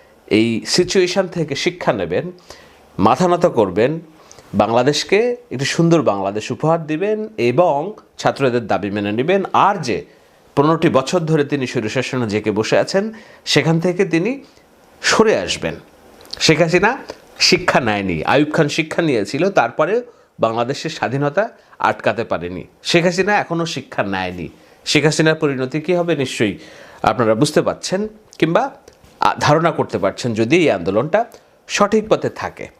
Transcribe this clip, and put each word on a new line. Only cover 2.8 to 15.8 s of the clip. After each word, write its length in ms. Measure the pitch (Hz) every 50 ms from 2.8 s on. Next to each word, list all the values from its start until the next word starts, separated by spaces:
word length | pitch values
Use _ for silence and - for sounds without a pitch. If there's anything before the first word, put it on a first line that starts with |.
| - _ - -
মাথা 300 | 95 107 123 - 185 180
নত 180 | 175 170 170
করবেন, 540 | 170 - 120 104 95 87 101 117 135 156 165 160 - - - - - - - - - -
বাংলাদেশকে 840 | 101 104 104 113 120 123 131 143 - - - 185 202 233 247 240 - - -
একটি 140 | - 123 135
সুন্দর 380 | - - - 165 170 170 160 123
বাংলাদেশ 480 | 113 101 98 95 98 101 107 - -
উপহার 360 | 113 107 - 156 165 170 156
দিবেন 420 | 147 156 156 190 208 214 214 214 220 - -
এবং 540 | 117 120 123 151 180 175 143 143 160 196 214 - - _ _ -
ছাত্রদের 480 | - 127 113 - 135 127 117 123 113
দাবি 240 | 98 104 92 95 101
মেনে 220 | 95 104 101 104 104
নেবেন, 300 | 113 131 165 - - 185 - -
আর 240 | 117 147 190 208
যে 280 | 190 147 123 98 78 - - - _ _ _ _ _ _ _ _
পনেরোটি 320 | 139 143 156 165 160 170 160
বছর 320 | - 131 131 - 185 180
ধরে 240 | 165 156 160 151 143
তিনি 220 | 135 143 139 127
স্বৈরশাসনে 600 | 120 - 123 107 107 - 131 120 - - 127 120 107
জেকে 220 | 98 107 101 110
বসে 280 | 101 104 107 - - 101
আছেন, 340 | 123 - - 190 208 220 220 - - - - - -
সেখান 360 | - - 151 135 156 165 165
থেকে 240 | 165 185 175 180 196
তিনি 400 | 165 165 165 175 220 269 277 - - _ _ _ _ _ _ _ _ _ - -
সরে 360 | - - - 220 220 170 107
আসবেন। 360 | 90 82 - - 80 82 80 -